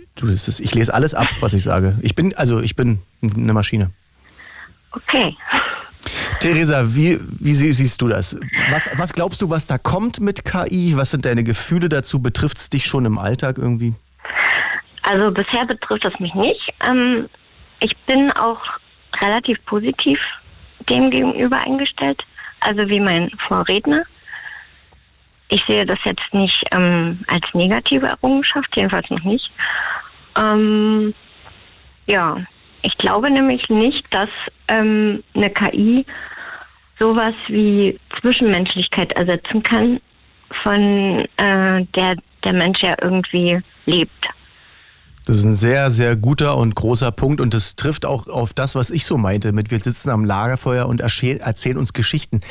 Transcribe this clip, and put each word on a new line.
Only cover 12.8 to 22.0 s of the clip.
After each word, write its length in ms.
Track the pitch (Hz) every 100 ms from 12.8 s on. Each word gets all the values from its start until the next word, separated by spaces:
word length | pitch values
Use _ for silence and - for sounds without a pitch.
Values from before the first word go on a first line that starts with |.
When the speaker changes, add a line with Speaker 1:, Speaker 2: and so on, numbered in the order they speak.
| -
Speaker 1:
schon 200 | 139 117
im 120 | 107
Alltag 400 | 98 123 135 131
irgendwie? 380 | 123 117 117 110 _ _ - - - - - - - -
Speaker 2:
Also 280 | 196 196 208
bisher 340 | 190 202 240 240
betrifft 380 | 220 - 214 190
das 140 | -
mich 140 | 180
nicht. 400 | 185 240 - - - 233
Ähm, 420 | 254 247 233 - _ _ - - -
ich 160 | 220 - -
bin 260 | 262 277
auch 280 | - 226 226 - - _ _ _ -
relativ 420 | 202 220 254 220 -
positiv 540 | 208 233 269 294 285 - - - - - - -
dem 220 | 247 262
gegenüber 460 | 254 262 - 247 247
eingestellt, 640 | - 269 277 -